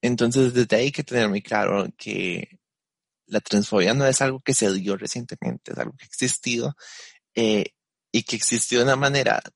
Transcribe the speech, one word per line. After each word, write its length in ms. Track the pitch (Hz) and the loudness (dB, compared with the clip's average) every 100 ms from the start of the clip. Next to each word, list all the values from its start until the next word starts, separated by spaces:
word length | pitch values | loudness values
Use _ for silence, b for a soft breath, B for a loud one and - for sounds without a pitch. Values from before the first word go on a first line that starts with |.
Entonces, 500 | 123 120 117 123 131 | 0 0 2 4 2
desde 240 | 123 117 110 | 4 2 2
ahí 80 | 135 | 2
hay 60 | |
que 120 | 139 | -2
tener 240 | - 123 107 | -4 0 0
muy 140 | 101 | 0
claro 440 | - 107 98 101 92 - | -2 0 0 0 -2 -8
que 640 | - 98 92 87 - _ _ _ _ _ _ _ _ | -8 -6 -4 -6 -10 _ _ _ _ _ _ _ _
la 140 | 107 | -6
transfobia 540 | - 104 104 107 90 | 0 0 2 2 4
no 120 | 123 135 | 4 2
es 140 | 131 | 2
algo 200 | 139 131 | 0 -2
que 140 | - | -2
se 180 | 131 107 | 0 2
dio 240 | 95 95 98 | 0 -2 -4
recientemente, 760 | 113 - 120 - - - - | -6 -10 -10 -8 -8 -8 -10
es 60 | - | -8
algo 160 | 113 - | -8 -10
que 80 | |
ha 40 | - | -16
existido, 680 | - 127 - - 120 123 147 B B B B _ | -4 -2 -2 -2 -2 -2 -6 B B B B _
eh, 400 | - 113 107 - _ _ _ _ | 0 2 2 0 _ _ _ _
y 120 | 120 | -2
que 120 | - 113 | -2 -4
existió 420 | - 120 - 120 | -2 -2 0 2
de 60 | |
una 120 | 123 135 | 2 2
manera 440 | 139 139 123 110 - | 2 2 0 0 -4